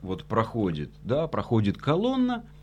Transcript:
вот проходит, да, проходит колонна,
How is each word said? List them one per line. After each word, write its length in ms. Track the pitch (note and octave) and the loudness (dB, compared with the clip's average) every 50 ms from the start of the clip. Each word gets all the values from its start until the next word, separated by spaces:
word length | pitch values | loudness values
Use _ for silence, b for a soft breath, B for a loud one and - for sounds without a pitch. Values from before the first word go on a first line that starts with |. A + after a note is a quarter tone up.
вот 220 | - F#2 F#2 D#2 - | -8 -6 -6 -6 -6
проходит, 680 | - G#2+ A2+ A2 A2 - A2+ G#2 F2+ D#2+ D2+ D2 - - - - | -2 0 0 0 0 0 0 0 0 0 -2 -4 -8 -10 -8 -4
да, 220 | G2+ B2+ D3+ E3 | -2 -2 0 -2
проходит 520 | D3+ - G#2+ G2 - A#2 A2 G#2 G2+ F#2 - | -2 -4 -4 0 2 2 4 4 2 0 0
колонна, 640 | - C#3 D#3 F#3 A3 B3+ C4 B3+ B3+ B3 A#3+ A#3 B B B B | 0 0 2 2 2 2 2 2 2 0 0 -4 B B B B